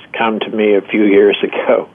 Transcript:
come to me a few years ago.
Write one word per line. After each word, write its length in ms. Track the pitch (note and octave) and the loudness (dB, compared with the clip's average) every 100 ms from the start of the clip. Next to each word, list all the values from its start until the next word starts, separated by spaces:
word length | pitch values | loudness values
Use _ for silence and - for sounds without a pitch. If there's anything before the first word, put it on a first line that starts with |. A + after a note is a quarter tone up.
| - | -10
come 260 | - A2+ G#2+ | -6 -4 -4
to 100 | - | -6
me 260 | A2 G#2+ | -2 0
a 60 | G2 | 0
few 240 | - G#2+ | 0 0
years 320 | G#2 G2 G2+ - | 2 4 4 2
ago. 460 | - - - - - | -4 -4 -2 -2 -2